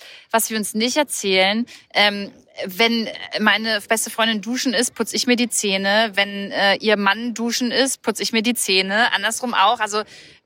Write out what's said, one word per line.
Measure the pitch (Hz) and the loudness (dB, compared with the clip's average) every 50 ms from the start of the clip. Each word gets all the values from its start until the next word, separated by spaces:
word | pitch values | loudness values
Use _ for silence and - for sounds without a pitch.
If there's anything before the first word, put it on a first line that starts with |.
| - - - - - _ | -10 -16 -20 -20 -6 _
was | - 226 220 - | 0 0 0 0
wir | 220 220 | -2 -4
uns | 202 - - | -4 -4 -2
nicht | 214 226 254 254 | -2 0 0 2
erzählen. | 302 294 - - - - 196 190 190 190 196 208 226 247 - - - - _ - | 0 0 0 -2 -4 -2 2 2 4 4 4 2 0 -2 -4 -8 -18 -16 _ 2
Ähm, | 190 202 208 202 202 202 - - - _ _ _ - - | 2 2 2 2 -2 -8 -12 -14 -18 _ _ _ -10 -10
wenn | 196 185 180 226 233 233 233 220 - 80 80 - - - 160 | -6 0 2 2 2 2 0 -2 -4 -8 -12 -10 -8 -4 0
meine | 214 214 202 214 220 226 220 202 | 2 2 2 2 0 -2 -2 -2
beste | - - 226 220 - 226 | -2 -2 -2 -2 -2 -2
Freundin | - - 220 226 226 214 | -2 0 0 0 0 -2
duschen | 185 226 247 254 - 269 202 | -4 -6 -4 -2 -2 0 0
ist, | 202 247 - - | 0 0 -2 -2
putz | - 220 - | -4 -6 -4
ich | - 214 - 247 | -4 -2 0 2
mir | 247 | 2
die | 220 247 226 | 2 2 0
Zähne. | - - - 202 190 190 196 196 202 214 233 220 190 | -2 -2 -2 0 0 0 0 2 2 2 2 2 0
Wenn, | 196 202 202 202 202 196 196 | -2 -2 -2 -4 -8 -8 -6
äh, | 101 143 196 196 190 | -2 0 2 2 2
ihr | - - 214 208 | 2 2 2 2
Mann | 202 202 196 202 220 233 247 214 | 4 4 2 2 0 -2 -6 -4
duschen | - 233 233 226 - 254 233 | -4 -4 -4 -2 -2 -2 0
ist, | - 226 269 269 - - | 0 2 0 0 -2 -4
putz | - 240 208 - | -4 -4 -2 -2
ich | 233 - | -2 -2
mir | 233 226 | 0 0
die | 202 240 233 | 0 0 0
Zähne. | - - - 190 190 190 190 196 220 240 - | 0 0 0 2 2 2 2 2 2 2 2
Andersrum | - 190 202 220 220 - 254 240 - | 0 0 -2 -2 -4 -4 -4 -2 0
auch. | 185 190 208 247 226 | 2 4 4 2 2
Also, | 214 202 208 214 208 - - - - - - _ _ | -2 -2 -2 -4 -6 -6 -10 -20 -20 -20 -20 _ _